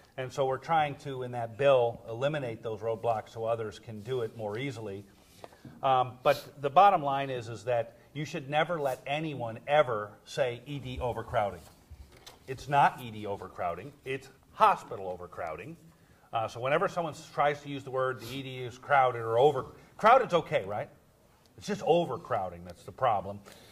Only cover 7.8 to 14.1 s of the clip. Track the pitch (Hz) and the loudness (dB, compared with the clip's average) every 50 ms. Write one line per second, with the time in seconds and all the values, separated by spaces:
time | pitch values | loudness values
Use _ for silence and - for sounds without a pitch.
7.8 | 113 - - - - _ - 139 156 - - 165 135 135 147 151 160 151 175 156 | 0 -2 -8 -20 -20 _ -10 -10 -8 -8 -8 -10 -6 -2 0 0 2 2 0 -2
8.8 | 143 131 127 - - 131 143 151 160 156 143 123 120 113 110 120 - 139 143 151 | -2 -2 -4 -4 -6 -6 -4 -4 -4 -4 -6 -6 -6 -8 -8 -8 -2 4 4 4
9.8 | 147 131 117 104 104 104 107 - _ - - 156 139 123 120 123 127 147 143 139 | 4 4 0 -2 -4 -6 -10 -16 _ -6 -2 -2 -2 -2 -2 -6 -10 -10 -10 -10
10.8 | 120 127 127 123 127 123 107 113 110 - 127 117 104 98 90 82 80 - - - | -8 -8 -6 -4 -4 -4 -4 -4 -6 -2 0 0 0 0 -4 -8 -14 -20 -20 -20
11.8 | - _ - - - - - - - - - - _ - 135 - - 131 147 143 | -20 _ -20 -20 -20 -20 -20 -20 -20 -20 -20 -18 _ -12 -12 -10 -4 2 4 6
12.8 | 156 185 - - 127 117 107 107 104 101 101 92 - - - - 95 87 85 87 | 6 4 4 -2 -8 -12 -10 -8 -8 -8 -6 -8 -10 -12 -8 -4 -4 -4 -4 -6
13.8 | 104 147 - - - 135 | -8 -12 -16 -12 -8 -8